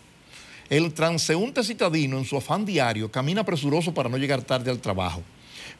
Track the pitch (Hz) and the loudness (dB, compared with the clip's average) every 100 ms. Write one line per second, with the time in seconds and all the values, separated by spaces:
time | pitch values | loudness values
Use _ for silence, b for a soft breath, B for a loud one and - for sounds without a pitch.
0 | - - - B B B B 143 165 160 | -20 -20 -20 B B B B 2 2 2
1 | 160 165 - 160 233 277 214 233 196 160 | 0 2 2 2 2 0 -2 2 2 2
2 | 139 135 127 139 - 175 208 175 123 110 | 0 0 -2 -2 0 0 0 2 2 2
3 | 110 131 135 190 202 170 143 151 170 165 | -2 -2 0 0 0 0 2 2 2 0
4 | 123 127 135 135 120 131 123 123 - 95 | 0 0 0 0 0 -2 0 -2 -2 -2
5 | 90 85 85 - B B B B | -2 -4 -10 -16 B B B B